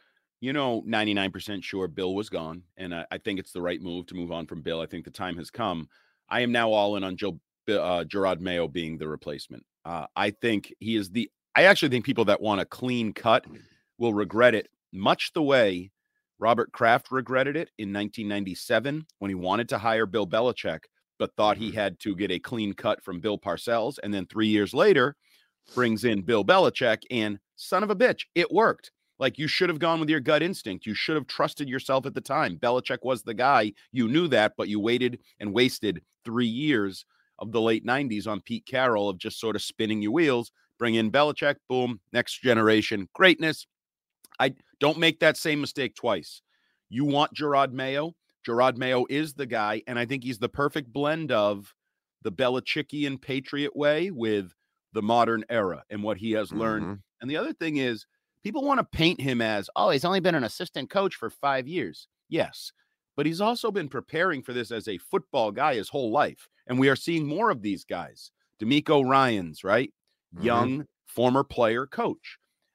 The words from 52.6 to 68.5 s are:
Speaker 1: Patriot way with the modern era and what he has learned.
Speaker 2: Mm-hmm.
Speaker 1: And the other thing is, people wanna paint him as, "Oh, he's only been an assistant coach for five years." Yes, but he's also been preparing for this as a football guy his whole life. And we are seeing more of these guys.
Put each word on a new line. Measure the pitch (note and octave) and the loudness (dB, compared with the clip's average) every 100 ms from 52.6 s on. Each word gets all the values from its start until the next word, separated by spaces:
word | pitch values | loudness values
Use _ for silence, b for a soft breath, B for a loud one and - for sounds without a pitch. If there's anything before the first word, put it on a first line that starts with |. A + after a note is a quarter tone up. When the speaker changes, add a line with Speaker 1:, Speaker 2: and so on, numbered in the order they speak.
| - - D3 D3 C#3+ C3 | -2 -6 -6 -4 -4 -6
Speaker 1:
Patriot | - C3+ C3 C#3+ C#3+ - | -6 -6 -6 -6 -6 0
way | D3 D3+ F#3 | 0 2 -2
with | D#3 A2+ G#2 F#2 _ _ _ _ | -2 0 0 -2 _ _ _ _
the | A2 | -6
modern | G#2 A#2 A#2 A2+ G#2+ | 0 4 4 2 -2
era | A#2+ F#2+ D#2 - | -2 -2 -4 -10
and | G#2+ | -8
what | G#2 G2 | -6 -4
he | A2 | -2
has | G#2+ G2+ | -2 -2
learned. | G#2 A2+ G#2+ | -2 -2 -2
Speaker 2:
Mm-hmm. | F2 G2+ - _ | -6 -10 -16 _
Speaker 1:
And | B2 | -8
the | D3+ | -6
other | C4 | -6
thing | D4 E3 D3 | -6 -4 -2
is, | B2+ A2+ - _ _ _ | -2 -4 -10 _ _ _
people | G3+ C#4 | -8 -4
wanna | C#4 C4+ | 0 0
paint | - - E3+ E3+ | -2 2 2 2
him | C3+ B2 | -2 0
as, | A2+ G#2 G2 - | 0 -2 -4 0
"Oh, | - | 2
he's | D3 | 2
only | E3+ F#3+ | 2 0
been | F3+ D#3+ | 2 0
an | |
assistant | A#2 - F3+ E3+ C3 | -2 -6 -10 -10 -4
coach | G3 G3 - | -2 -2 -4
for | A2 | -10
five | - C#3+ C3+ B2+ | -4 -2 -2 -2
years." | F3 G2+ - - _ _ | -6 -6 -8 -20 _ _
Yes, | D#3 - - - - _ _ _ - | -4 -4 -6 -18 -20 _ _ _ -4
but | D3 | -2
he's | E3 | 0
also | G#3 A#3+ A#3 | 0 0 -2
been | G3+ D3 | -4 -4
preparing | B2+ - D#3+ F#3 D3 | -8 -6 -2 0 -2
for | B2 | -6
this | B2 G#2+ | -6 -6
as | A2+ G#2 | -6 -6
a | F#2 | -8
football | - F#3+ - C#3+ A2 | -4 -4 -2 -2 -2
guy | G2+ D3+ | 0 0
his | B2+ F#2 | 0 -4
whole | C#3+ A#2+ | -4 -2
life. | B2 A#2 - - _ _ | 0 0 -2 -20 _ _
And | B2+ | 2
we | C3+ | 4
are | C3 | 4
seeing | - E3+ C#3+ | 0 -2 -2
more | D#3+ A3+ | 0 0
of | D3+ | 0
these | G#2 F#2 | -2 -6
guys. | - F#2 D2+ - - _ _ | -6 -8 -8 -16 -20 _ _